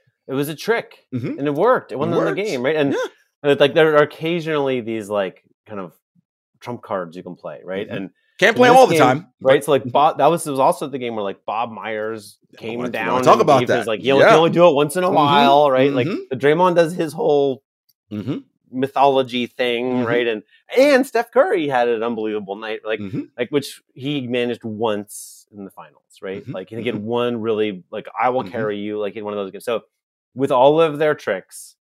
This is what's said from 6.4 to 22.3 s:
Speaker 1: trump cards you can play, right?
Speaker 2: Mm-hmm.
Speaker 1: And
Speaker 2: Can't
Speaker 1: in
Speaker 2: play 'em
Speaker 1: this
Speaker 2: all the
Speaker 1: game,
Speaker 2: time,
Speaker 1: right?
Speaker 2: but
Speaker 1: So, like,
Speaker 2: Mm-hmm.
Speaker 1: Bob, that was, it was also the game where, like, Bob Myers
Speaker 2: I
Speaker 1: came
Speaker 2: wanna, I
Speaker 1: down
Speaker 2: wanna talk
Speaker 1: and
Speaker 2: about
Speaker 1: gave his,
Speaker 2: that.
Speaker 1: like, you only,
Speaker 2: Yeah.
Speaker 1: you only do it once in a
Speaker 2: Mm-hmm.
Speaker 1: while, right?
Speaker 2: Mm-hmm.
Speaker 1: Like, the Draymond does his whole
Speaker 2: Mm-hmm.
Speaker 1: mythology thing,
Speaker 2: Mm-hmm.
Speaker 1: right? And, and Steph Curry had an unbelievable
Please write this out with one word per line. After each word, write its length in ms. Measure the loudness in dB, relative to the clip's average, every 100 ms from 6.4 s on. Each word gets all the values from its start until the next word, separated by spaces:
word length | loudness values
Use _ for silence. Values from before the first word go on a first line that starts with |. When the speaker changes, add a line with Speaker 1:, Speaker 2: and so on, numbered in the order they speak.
| _ _
Speaker 1:
trump 220 | -14 -14
cards 340 | -8 -8 -6 -12
you 60 |
can 120 | -16 -14
play, 260 | -14 -14
right? 220 | -10 -8 -8
Speaker 2:
Mm-hmm. 80 | -8
Speaker 1:
And 140 | -10 -14 _ 0
Speaker 2:
Can't 160 | 0 4
Speaker 1:
in 40 |
Speaker 2:
play 100 | 6
'em 40 |
Speaker 1:
this 60 | 8
Speaker 2:
all 80 | 6
the 60 | 6
Speaker 1:
game, 60 |
Speaker 2:
time, 240 | 4 2 -4 _
Speaker 1:
right? 160 | 2 2
Speaker 2:
but 40 |
Speaker 1:
So, 80 | 4
like, 100 | 0
Speaker 2:
Mm-hmm. 60 | 2
Speaker 1:
Bob, 260 | 2 2 4
that 80 | 2
was, 180 | 2 -2
it 20 |
was 80 | 0
also 280 | 0 0 -6
the 100 | -8
game 160 | -8 -6
where, 80 |
like, 220 | -6 -8 -8
Bob 240 | -6 -6
Myers 680 | -8 -8 -6 -6 -8 -14 _ _ -16
Speaker 2:
I 20 |
Speaker 1:
came 220 | -10 -8
Speaker 2:
wanna, 100 | -6
I 20 |
Speaker 1:
down 180 | -6 -2
Speaker 2:
wanna 100 | 2
talk 100 | 4
Speaker 1:
and 80 | 4
Speaker 2:
about 160 | 6 4
Speaker 1:
gave 100 | 2
his, 160 | 0 -2
Speaker 2:
that. 20 |
Speaker 1:
like, 160 | -2
you 100 | 2
only, 120 | 4 6
Speaker 2:
Yeah. 60 |
Speaker 1:
you 60 | 6
only 100 | 4
do 180 | 6 6
it 60 |
once 220 | 6 0 0
in 80 |
a 40 | 0
Speaker 2:
Mm-hmm. 80 | 2
Speaker 1:
while, 540 | 4 4 6 6 6
right? 220 | 4 2
Speaker 2:
Mm-hmm. 40 | 2 -2
Speaker 1:
Like, 200 | -4 -8
the 40 | -2
Draymond 400 | 2 4 4 4
does 180 | 0
his 200 | 0 -6
whole 480 | -2 0 2 2 -2 _ _ _ _ _
Speaker 2:
Mm-hmm. 260 | -10 -6 -8 -10 _ _
Speaker 1:
mythology 720 | -4 -4 2 4 4 0 -4 -6
thing, 380 | -4 -4 -2 -2 -2
Speaker 2:
Mm-hmm. 80 | -2
Speaker 1:
right? 200 | 0 -2
And, 160 | -4 -10 _ _ 2
and 280 | 4 4 0
Steph 260 | -4 -2
Curry 360 | 0 2 0 0
had 220 | 0 0
an 120 | 0
unbelievable 520 | -2 -4 -4